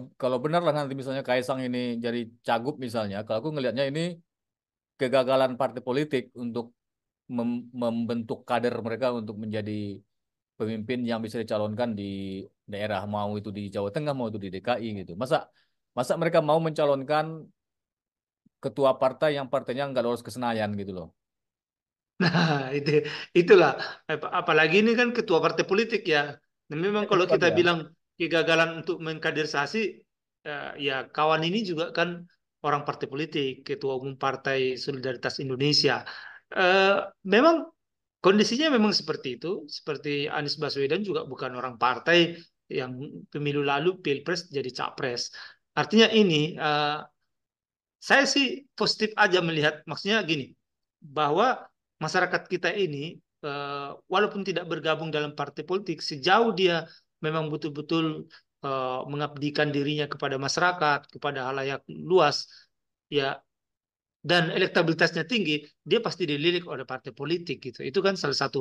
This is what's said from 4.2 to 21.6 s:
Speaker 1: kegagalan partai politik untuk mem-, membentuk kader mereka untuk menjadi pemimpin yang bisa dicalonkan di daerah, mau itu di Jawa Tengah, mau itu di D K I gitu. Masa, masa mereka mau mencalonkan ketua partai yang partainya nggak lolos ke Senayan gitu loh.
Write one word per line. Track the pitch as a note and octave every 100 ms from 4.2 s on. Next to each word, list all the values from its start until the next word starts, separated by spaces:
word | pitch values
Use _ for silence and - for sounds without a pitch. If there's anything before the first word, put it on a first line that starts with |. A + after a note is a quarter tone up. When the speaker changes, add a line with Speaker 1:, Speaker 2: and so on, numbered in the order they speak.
| _ _ _ _ _ _ _ -
Speaker 1:
kegagalan | B2+ C3 B2+ C3+ C3 A#2+
partai | C3 A#2+ B2+
politik | B2+ D3+ C3 - A#2+
untuk | A#2+ A#2 A#2 _ _ _ _ _ - A#2+
mem-, | A#2 A#2+ - B2
membentuk | A#2+ A#2 A#2 A#2 A2 A#2+ -
kader | A#2+ A#2+ A#2 A2
mereka | A2 B2+ A#2+
untuk | G#2+ G#2
menjadi | A2 G#2+ G#2+ G#2 G2+ G2 _ _ _ _ _ -
pemimpin | A2 A2 G#2+ B2 A#2+
yang | A#2
bisa | A2 A#2+
dicalonkan | A2 A2 G#2+ G#2+ A#2+ G2+
di | G2+ G2 G2 F#2+ F#2+ _ -
daerah, | G2+ G#2+ G2 G#2
mau | G#2 G#2 G#2
itu | G#2 G2+
di | G2+
Jawa | G#2 G2+
Tengah, | B2 D3 C3+
mau | A#2
itu | G#2+
di | F#2+
D | F#2 G#2
K | A#2+
I | A2+ G2+
gitu. | F#2 F2
Masa, | B2+ D3+ - _ _ _ _ -
masa | - E3
mereka | E3 E3+
mau | D3+ D#3+ E3
mencalonkan | D#3 D3 C#3 C3 D3+ D#3 D#3+ - _ _ _ _ _ _ _ _ _ _ _
ketua | C3+ G#2+ C3+ C3
partai | C3 B2+ D#3 C#3+
yang | C3
partainya | C3+ B2 B2+ C#3+
nggak | B2+ A#2
lolos | A#2+ A#2+
ke | G#2+
Senayan | B2 A2+ G#2 G#2
gitu | G2 F#2
loh. | E2+ _ _ _ _ _